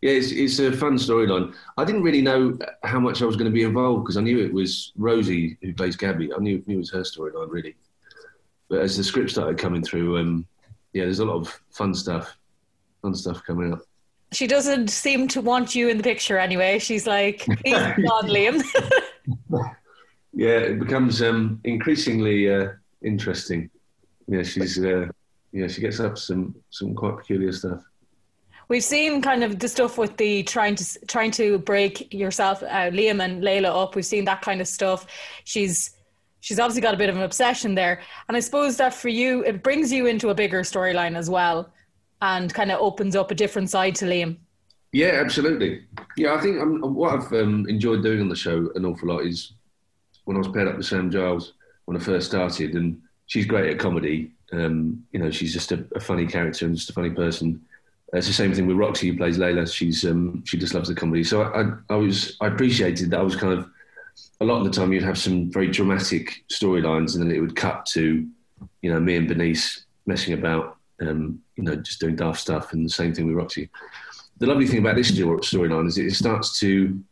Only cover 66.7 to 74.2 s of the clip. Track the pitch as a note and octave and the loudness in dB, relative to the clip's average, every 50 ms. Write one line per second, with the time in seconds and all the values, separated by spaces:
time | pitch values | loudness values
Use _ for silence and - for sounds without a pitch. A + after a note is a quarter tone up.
66.7 | F#2 F2 D#2+ D#2+ D#2+ D#2+ D#2+ D#2+ D#2+ F2 E2+ E2+ E2 - D#2+ E2 - - - F#2 | 2 2 2 2 2 2 0 0 0 0 0 2 2 0 0 -2 -2 -2 -2 -2
67.7 | D#2+ - - - - E2 D#2+ D#2+ D#2+ D#2+ D#2+ D#2+ - _ _ _ _ _ - - | -2 -4 -6 -4 -2 0 2 2 2 2 0 -4 -10 _ _ _ _ _ -20 -20
68.7 | _ _ - F2 E2 E2 E2 F2+ F2 E2+ E2 D#2+ E2 D#2+ E2+ E2+ E2 D#2+ - - | _ _ -2 0 2 2 2 2 2 2 2 2 2 0 2 2 2 0 -2 -4
69.7 | - - - _ _ _ _ - F#2+ - - - E2+ D2+ - - A#2+ A#2+ - - | -6 -8 -14 _ _ _ _ -4 -2 -2 -2 -2 -2 -2 0 0 0 0 -2 -4
70.7 | - _ _ _ _ _ E2 D#2 D2+ D#2 D#2 D#2 E2+ - _ _ _ - F#2 E2+ | -10 _ _ _ _ _ -6 -4 -2 -2 -2 -4 -6 -10 _ _ _ -6 -4 -2
71.7 | D2+ D2+ - - - - - E2 D#2+ D#2+ E2+ E2 D#2+ - - - D#2+ D#2 D2 - | -2 -4 -6 -10 -8 -4 -2 -2 -2 0 -2 -2 -2 -4 -4 -4 -4 -4 -4 -4
72.7 | - D#2+ E2 E2 - - F2 E2+ E2 D#2+ E2 E2 D#2+ F2 - - - - D2+ - | -4 -2 -2 -2 -2 -2 0 -2 0 0 0 0 0 0 -2 -4 -6 -8 -8 -10
73.7 | _ - - - - - - - - - | _ -20 -20 -20 -20 -18 -18 -18 -20 -20